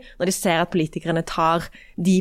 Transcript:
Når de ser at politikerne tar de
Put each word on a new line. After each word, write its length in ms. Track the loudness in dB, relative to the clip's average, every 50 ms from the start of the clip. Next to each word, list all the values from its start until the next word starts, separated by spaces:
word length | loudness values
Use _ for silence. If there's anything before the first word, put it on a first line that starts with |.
| -2 -8 -6 -4
Når 60 | -2 -2
de 20 | -2
ser 300 | -2 0 0 2 2 0
at 80 | 0 0
politikerne 480 | -2 -2 -2 -4 -8 -4 -2 -2 -2 -2 -4
tar 380 | -2 0 2 2 2 0 -2 -6 -12 -20 -20 -16 -10 -2
de 140 | 2 2 4 4